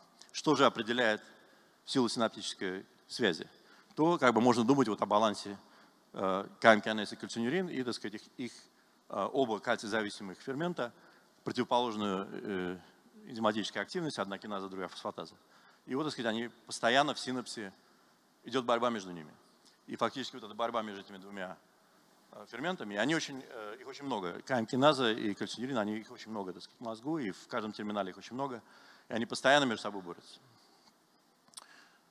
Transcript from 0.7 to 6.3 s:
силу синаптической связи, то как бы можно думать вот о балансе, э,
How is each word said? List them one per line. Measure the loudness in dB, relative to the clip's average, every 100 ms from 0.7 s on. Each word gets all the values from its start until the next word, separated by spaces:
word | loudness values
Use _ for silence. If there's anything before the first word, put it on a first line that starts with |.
| 4 -2 2 2 2 -4 -20 -20 -20 _ _ -2
силу | 2 2
синаптической | 2 0 -2 -10 -6 -6 -6 -10 _ _
связи, | 0 2 2 -6 -16 -20 -20 _ 0
то | 2 6
как | 6
бы | 8
можно | 6 6
думать | 6 6 4
вот | 2
о | 4
балансе, | 4 4 2 -6 -12 -14 -20 -20 _ _
э, | -4 0